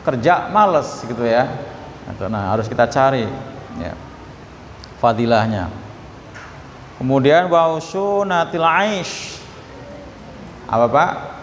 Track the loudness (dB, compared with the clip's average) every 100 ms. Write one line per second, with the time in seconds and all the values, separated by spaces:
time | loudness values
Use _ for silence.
0 | 0 0 4 2 2 4 6 4 0 -8
1 | -8 -2 2 2 2 -2 -10 -14 -16 -16
2 | -14 -8 -4 -2 0 0 -2 0 2 4
3 | 2 2 -2 -6 -12 -16 -14 -10 -10 -12
4 | -16 -18 -20 -20 -20 -20 -20 -20 -20 0
5 | 0 2 2 2 2 -2 -4 -8 -14 -18
6 | -18 -20 -20 -18 -18 -18 -20 -20 -20 -6
7 | 2 4 6 6 6 4 4 0 -4 -4
8 | 0 0 2 0 0 2 2 4 2 -2
9 | -6 -10 -12 -14 -16 -18 -18 -18 -18 -16
10 | -18 -18 -18 -18 -18 -18 -2 2 4 4
11 | 2 0 -8 -14